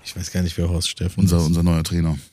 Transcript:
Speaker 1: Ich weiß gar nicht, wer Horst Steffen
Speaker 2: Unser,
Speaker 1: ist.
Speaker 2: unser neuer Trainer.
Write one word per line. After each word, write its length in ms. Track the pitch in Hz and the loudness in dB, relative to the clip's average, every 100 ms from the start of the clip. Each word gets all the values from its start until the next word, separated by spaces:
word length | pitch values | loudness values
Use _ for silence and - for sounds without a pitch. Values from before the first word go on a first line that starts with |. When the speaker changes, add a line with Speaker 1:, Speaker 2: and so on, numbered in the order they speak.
Speaker 1:
Ich 120 | - - | -12 -10
weiß 160 | 90 | -6
gar 100 | 92 | -2
nicht, 160 | 87 82 | -2 -2
wer 100 | 85 | 0
Horst 220 | 85 - | 0 -2
Steffen 320 | - 92 - | -4 -4 0
Speaker 2:
Unser, 160 | 98 85 | 2 4
Speaker 1:
ist. 60 | |
Speaker 2:
unser 180 | 80 85 | 4 2
neuer 220 | 85 82 | 2 2
Trainer. 340 | 80 87 82 73 - | 0 0 0 -2 -8